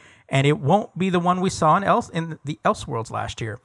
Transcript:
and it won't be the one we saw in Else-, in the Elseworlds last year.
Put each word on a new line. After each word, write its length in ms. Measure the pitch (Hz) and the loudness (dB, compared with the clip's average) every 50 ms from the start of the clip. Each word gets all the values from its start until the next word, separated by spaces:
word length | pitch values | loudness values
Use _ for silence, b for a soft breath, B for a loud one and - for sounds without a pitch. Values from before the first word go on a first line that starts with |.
| b b b b b b | b b b b b b
and 180 | 135 135 139 | 0 2 4
it 120 | 143 151 147 | 4 2 2
won't 360 | 147 135 180 208 214 - _ | 2 2 2 2 2 -2 _
be 140 | 160 185 190 | -2 -2 0
the 80 | 175 175 | 2 2
one 220 | 170 180 180 185 | 2 2 0 2
we 100 | 180 190 | 0 -2
saw 260 | - - 180 156 156 | 0 2 2 4 4
in 60 | 180 190 | 4 4
Else-, 260 | 180 175 233 233 - | 2 2 2 0 -2
in 280 | - 170 165 165 156 - - | -4 -6 -6 -6 -8 -10 -10
the 160 | 135 156 - - | -10 -10 -2 -2
Elseworlds 460 | 180 214 - - - 139 117 113 - | -2 -2 -2 -4 -8 -8 -8 -8 -6
last 300 | 113 107 107 107 - - | -6 -8 -8 -8 -8 -8
year. 180 | 120 110 104 - | -8 -8 -8 -10